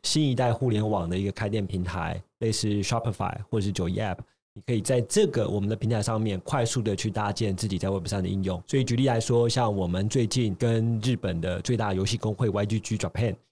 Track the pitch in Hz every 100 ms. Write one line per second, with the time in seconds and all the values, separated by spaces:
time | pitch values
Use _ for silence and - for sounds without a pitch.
0 | - 156 151 123 123 117 127 107 110 104
1 | 85 90 101 - 104 107 98 95 90 87
2 | 82 85 - - 113 104 107 104 98 117
3 | 113 98 - - 104 113 98 95 87 92
4 | 107 101 - _ _ - - 117 95 127
5 | 110 202 208 135 101 101 101 110 110 117
6 | 104 110 110 95 - 143 113 127 110 98
7 | 113 101 104 101 110 95 113 92 95 98
8 | 87 104 92 98 95 90 - 139 127 117
9 | 131 117 - 120 117 127 117 101 87 90
10 | 104 135 113 131 113 90 120 117 113 113
11 | 113 120 95 85 90 87 - 120 107 95
12 | 95 117 110 107 120 101 104 110 - 107
13 | 90 - 117 117 _